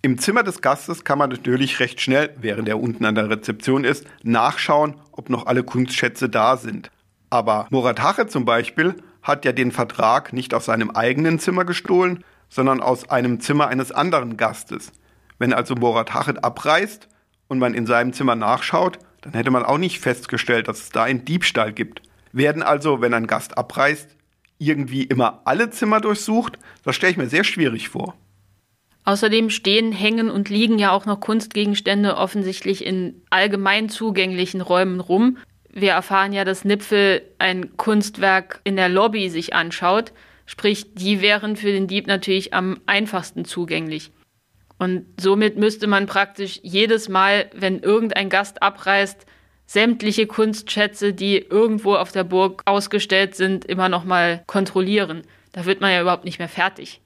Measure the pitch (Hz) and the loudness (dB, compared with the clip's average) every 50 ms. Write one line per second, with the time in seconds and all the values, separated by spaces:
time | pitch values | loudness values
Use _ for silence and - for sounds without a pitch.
0 | - 139 127 120 - - 202 240 233 202 - - - 135 139 147 - - 170 - | 2 0 0 0 0 0 2 2 0 0 -4 0 2 0 0 0 -2 -10 -10 -10
1 | - - 143 143 143 135 127 123 - 123 123 127 139 135 - - 127 123 - - | -2 -4 0 0 2 0 0 -4 -2 0 0 2 2 0 0 0 -2 -2 -2 -4
2 | - - 131 139 151 147 - 127 110 110 101 104 113 107 107 110 120 123 113 - | -2 2 2 2 2 0 -4 -6 -6 -4 -4 -2 -2 -2 -2 -2 -2 -4 -4 0
3 | 113 110 107 110 107 107 110 107 - - 110 107 - - 131 139 139 120 - 127 | 0 2 2 2 0 0 -2 -4 -4 -8 -8 -4 -2 0 0 2 2 0 -2 -2
4 | - - - _ _ 113 117 113 117 139 147 - - - 156 147 151 151 143 - | -6 -20 -20 _ _ 0 2 4 4 2 0 -2 0 2 2 2 2 0 -4 -10
5 | - _ - - 113 - 127 117 113 - 127 127 127 - - 127 127 127 - - | -20 _ -20 -20 -6 -4 -4 -4 0 0 0 0 0 -2 -2 -2 -2 -2 -2 -2
6 | - 123 - - 131 123 104 117 107 120 131 123 117 117 104 85 85 - _ _ | -2 -2 -2 -2 -4 -2 0 2 4 4 2 2 -2 -10 -10 -10 -12 -16 _ _
7 | _ _ _ _ _ _ - 120 107 117 107 107 107 - 147 135 120 123 113 110 | _ _ _ _ _ _ -2 0 2 2 0 0 0 -2 -2 2 2 2 0 2
8 | 120 160 196 - 233 214 - 156 123 117 120 117 120 - - - 156 175 180 - | 0 0 2 0 -2 -2 -2 -2 0 2 2 2 0 -2 -2 0 0 0 0 -4
9 | - - _ _ _ - 143 147 - 139 120 120 127 123 117 - 123 107 - - | -14 -20 _ _ _ -2 -2 0 0 -2 0 0 0 0 0 -2 -4 -4 -2 0
10 | - 110 117 139 - - - 123 127 - - 113 - - 113 113 113 104 - 110 | 2 2 2 2 0 -4 -8 -8 -6 -2 -4 -4 0 0 0 0 0 -2 0 0
11 | 113 120 127 143 160 165 165 160 - - 180 180 185 175 175 180 - - 185 180 | 0 0 2 2 2 2 2 0 0 -2 0 0 0 -2 -2 -6 -2 0 2 2
12 | 185 180 180 180 - _ _ _ _ _ - - 131 135 135 127 - 123 127 120 | 2 2 -2 -4 -12 _ _ _ _ _ -4 0 2 2 2 2 2 0 -2 -2
13 | - - 147 131 120 123 123 110 - - 147 147 147 127 123 127 131 127 - - | -2 -2 0 0 2 0 -2 -2 -2 0 2 2 2 2 0 -2 -4 -2 -2 -2
14 | 147 185 165 147 123 120 113 107 117 110 113 - - - - - - - _ _ | 0 2 0 0 -2 -2 -2 -2 -2 -2 -2 -4 -14 -12 -14 -14 -14 -16 _ _
15 | _ _ _ _ _ _ - _ 127 123 117 113 120 - 135 120 117 120 113 113 | _ _ _ _ _ _ -6 _ 0 0 2 0 0 -2 -2 0 0 2 2 2
16 | 113 - - 127 - 147 135 - - 117 117 - - 147 156 170 196 214 214 - | -2 -2 -2 -4 -2 -2 -4 -2 -2 -4 -4 -2 0 2 2 2 2 -2 -8 -16
17 | - _ _ _ _ _ _ _ _ _ 135 131 127 123 113 117 117 110 123 117 | -20 _ _ _ _ _ _ _ _ _ -2 0 2 2 2 0 0 2 2 2
18 | 120 127 123 - 139 131 117 113 110 104 120 127 - - - 170 180 185 180 - | 2 0 -2 -2 0 0 2 2 2 0 0 0 0 -2 0 2 2 0 -2 -6
19 | - _ _ _ - - - 117 117 - 127 127 117 - 135 151 180 180 - - | -20 _ _ _ -20 -8 -6 -2 0 2 2 2 2 2 0 0 0 -2 -4 -4
20 | - 131 123 - - - - 117 - - 123 113 110 - 107 - - - - 113 | -2 -2 -2 -2 -6 -8 -6 -6 -2 0 0 0 0 -2 -6 -8 -10 -6 -2 -2
21 | 113 120 135 123 127 135 160 180 - - - 120 110 110 104 - 151 - - - | 0 0 0 -4 -2 -2 -2 0 0 0 0 0 0 0 0 -6 -8 -8 -8 -20
22 | _ - _ _ _ _ - 123 139 147 151 156 - - 147 147 139 156 143 123 | _ -20 _ _ _ _ -2 2 2 2 2 2 2 2 2 2 2 0 0 2
23 | 117 120 120 113 113 110 110 113 - - - - 120 - - - 131 143 151 151 | 2 0 0 0 0 0 -2 -2 -4 -6 -6 -6 -6 -6 -2 0 2 2 2 0
24 | - - _ _ _ _ _ _ _ _ _ _ 151 147 156 143 139 123 131 135 | -8 -20 _ _ _ _ _ _ _ _ _ _ -2 0 0 0 -2 -4 -4 -4
25 | 135 131 135 123 123 113 - - _ - 135 185 233 226 226 - - 214 214 220 | -2 0 0 2 2 2 0 -2 _ -2 2 2 0 -2 -2 -2 0 2 2 2
26 | 214 220 208 202 - - 214 226 220 - - - - - - _ _ - 131 - | 2 0 -2 -2 -2 0 0 0 0 -2 -8 -14 -20 -20 -20 _ _ -4 -2 2
27 | - 185 175 175 139 117 120 160 - - - - 160 131 113 110 - - - - | 2 2 2 2 -2 0 2 2 2 2 0 0 0 0 0 -4 -8 -10 -8 -8
28 | - - - _ _ _ _ _ _ _ _ _ _ _ _ _ _ _ _ _ | -8 -8 -10 _ _ _ _ _ _ _ _ _ _ _ _ _ _ _ _ _
29 | _ - 196 202 220 214 208 226 226 220 208 - - 196 202 220 226 226 214 185 | _ -2 0 2 2 2 4 2 2 2 -2 -2 0 2 2 4 2 0 -2 0
30 | 202 214 220 226 226 226 - 196 202 202 202 208 226 220 226 214 202 196 185 196 | 0 0 0 2 0 0 0 -2 -2 0 0 0 2 2 2 2 4 4 2 2
31 | 190 214 202 202 - - 220 226 220 - - 202 208 208 202 202 - 190 196 202 | 2 -2 -4 -4 -2 -2 -2 -2 -2 -2 -2 -2 0 0 0 -2 0 0 0 2
32 | 208 202 180 - - 185 - 208 196 185 190 - - 190 196 190 - - 190 185 | 2 2 2 0 -2 -2 -2 -4 -4 -4 -6 -6 -4 -4 -4 -4 -2 -4 -4 -4
33 | 180 175 - - _ _ - 185 190 214 202 196 196 196 196 214 220 214 214 - | -4 -6 -8 -14 _ _ 2 2 2 2 0 0 2 2 2 2 0 -4 -6 -6
34 | 226 220 202 190 185 185 185 180 185 180 - 190 180 - 180 180 190 190 180 185 | -4 -4 0 0 -2 -2 0 -2 -4 -4 -4 -8 -2 0 2 2 2 2 -2 -6
35 | 180 - 180 196 226 254 254 - - _ _ _ _ _ - 196 196 196 180 170 | -2 0 2 4 4 4 2 0 -10 _ _ _ _ _ -6 0 2 2 2 2
36 | 180 - 196 196 190 196 202 196 196 185 190 185 - 196 202 202 208 - 214 202 | 0 0 0 2 2 2 0 -2 0 -2 -2 -2 0 0 0 0 0 0 2 4
37 | 202 196 190 - - - _ _ 185 190 185 185 180 - - - - 220 214 214 | 4 4 4 2 -2 -8 _ _ 0 0 0 -2 -6 -10 -6 -6 -2 2 2 2
38 | 202 208 208 - 190 196 190 190 185 - - - _ 202 196 190 185 180 180 190 | 2 0 -4 0 2 2 2 2 0 -2 -16 -10 _ -4 0 0 0 2 4 4
39 | 208 233 208 220 196 185 170 160 170 - - 170 165 170 165 - 180 175 190 214 | 2 2 2 -2 -4 -4 -4 -6 -6 -2 -2 -2 -2 -2 -6 -2 0 2 2 2
40 | 226 - - - - _ _ _ _ - - - - 208 208 202 - - _ 202 | 0 -4 -12 -20 -20 _ _ _ _ -20 -18 -2 0 0 0 0 -6 -14 _ -6
41 | 180 190 208 196 185 208 208 208 208 214 214 202 214 202 202 196 196 185 190 202 | -2 0 0 2 4 4 2 2 0 -4 -6 -2 -2 0 0 0 0 0 -2 -4
42 | 202 - 196 190 190 - 190 190 190 - - 185 185 185 185 - _ - 202 202 | -2 -2 -4 -2 0 0 0 0 -2 -2 -2 -2 -2 -2 -6 -6 _ 0 0 0
43 | 220 214 214 185 165 - - - 170 - - - 175 165 165 160 165 160 156 156 | 0 -2 -4 -6 -6 -6 -10 -10 -10 -8 -6 -6 -6 -4 -4 -6 -4 -6 -8 -10
44 | - - _ _ _ _ _ _ _ _ _ _ _ _ _ _ 185 185 185 180 | -12 -14 _ _ _ _ _ _ _ _ _ _ _ _ _ _ -2 -2 -2 -4
45 | - - _ - 175 190 196 208 214 214 214 202 214 220 214 214 - 220 202 196 | -6 -10 _ -2 2 2 4 4 4 2 2 2 0 0 0 0 -2 0 2 2
46 | 202 196 - 196 196 196 196 - 202 190 - - _ 180 170 196 214 214 226 220 | 0 0 0 0 0 0 -4 -10 -10 -10 -10 -14 _ -4 0 2 4 4 2 0
47 | 220 214 190 190 190 196 202 208 - - - - 196 190 190 - - 190 208 226 | 0 0 2 4 4 4 4 2 0 -2 -6 -4 -2 -2 -2 -2 0 2 2 2
48 | 226 220 - - 196 190 190 190 202 202 - - - 196 202 - - 190 196 196 | 2 0 -2 -2 -2 0 0 0 0 -2 -4 -2 -2 -2 -2 -2 -2 0 2 2
49 | 196 196 196 _ - _ _ _ _ _ _ _ _ _ - 208 214 233 233 233 | 2 0 -4 _ -20 _ _ _ _ _ _ _ _ _ 2 2 4 4 2 0
50 | - 214 202 - 220 214 - - 220 220 208 214 - - - 208 208 208 208 - | -2 -2 0 0 0 -2 2 0 0 0 0 -6 -8 -8 0 0 0 0 0 -2
51 | 202 202 196 190 185 196 202 180 - - - 208 226 233 220 208 220 196 202 190 | -2 -2 -2 0 -2 0 0 0 0 0 2 2 4 4 2 0 2 2 2 2
52 | 185 185 - 196 185 175 185 185 190 190 185 - - - 202 202 202 202 - 208 | 2 0 -2 -4 -2 0 2 2 2 2 0 -2 0 0 0 0 0 -2 -2 -4
53 | 202 - 196 190 196 190 196 - 185 190 190 180 - - 180 185 185 185 180 175 | -2 2 2 2 2 0 0 -2 -2 0 0 -2 -4 -6 -2 0 0 0 0 0
54 | 170 185 180 175 170 170 170 170 170 - - 202 190 190 - 190 190 185 208 208 | -2 0 2 2 2 2 0 -2 -8 -4 -2 -2 -2 0 0 0 0 2 0 0
55 | 196 160 160 165 - _ _ _ _ _ _ 180 170 180 196 190 196 196 185 180 | 0 -2 -6 -12 -14 _ _ _ _ _ _ -8 -2 -2 -2 0 2 2 2 2
56 | 175 180 180 175 - 175 - - 175 165 - - 175 190 190 - - - - _ | 2 2 0 0 -2 -10 -10 -10 -12 -10 -2 -2 -2 -2 -2 -8 -18 -20 -20 _
57 | _ | _